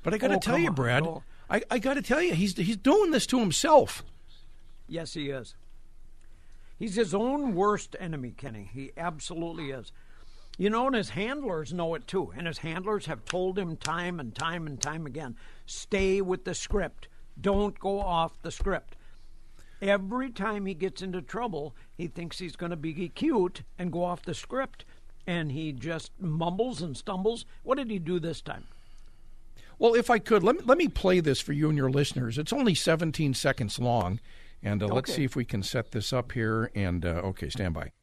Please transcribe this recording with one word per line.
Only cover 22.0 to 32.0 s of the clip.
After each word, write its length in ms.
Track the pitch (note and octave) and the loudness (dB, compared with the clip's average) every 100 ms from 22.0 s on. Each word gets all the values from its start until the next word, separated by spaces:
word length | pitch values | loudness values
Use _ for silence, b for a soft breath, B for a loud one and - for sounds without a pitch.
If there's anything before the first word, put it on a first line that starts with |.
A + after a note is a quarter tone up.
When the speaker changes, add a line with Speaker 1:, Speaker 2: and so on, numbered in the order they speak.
| E3 | -8
Speaker 2:
thinks 320 | E3+ E3+ - | -6 -8 -8
he's 160 | F3+ - | -10 -6
gonna 180 | F3 E3+ | -6 -4
be 320 | D#3+ D#3 F3 | -4 -4 -6
cute 540 | - D#4 B3 F3+ - - - | 0 2 4 2 -2 -14 -6
and 140 | F3 | -4
go 120 | E3+ | 0
off 200 | F3 F3 | -2 -2
the 100 | - | -6
script, 500 | D3+ - B3+ C4 - - b b - - | -8 -4 -4 -4 -8 -18 b b -12 -4
and 240 | F3 D#3 | -2 -2
he 200 | C3+ D#3 | -4 -4
just 380 | C3 D3 D#3+ - - | -6 -4 -6 -8 -6
mumbles 640 | F#3 D#3 E3+ F#3+ B3 D3 | -2 0 0 2 0 -2
and 140 | E3 C3 | -6 -6
stumbles. 480 | - F#3+ G3+ A#3 - b | -4 0 0 0 -8 b
What 140 | - C4+ | 0 0
did 120 | B3 | 0
he 100 | G3+ | -2
do 200 | D#3+ F3+ | 0 0
this 220 | D#3+ - | 0 -6
time? 240 | - - - - - - - - - - - - b b | -8 -10 -10 -16 -16 -16 -16 -16 -16 -16 -16 -16 b b
Speaker 1:
Well, 180 | A#3 A#3 | 8 8
if 140 | A#3 | 6
I 100 | A3+ | 4
could, 240 | - G#3+ | 8 8
let 120 | F3+ E4 | 8 4
me, 40 | A#3+ | 6
let 120 | D4+ | 6
me 120 | D4 | 6
play 320 | - F#3+ F#3 | 4 6 6
this 180 | D#3 C3 | 6 2
for 140 | - | 0
you 160 | D3 D3+ | 2 4
and 80 | D3+ | 4
your 120 | C3 | 4
listeners. 480 | C#3 | 4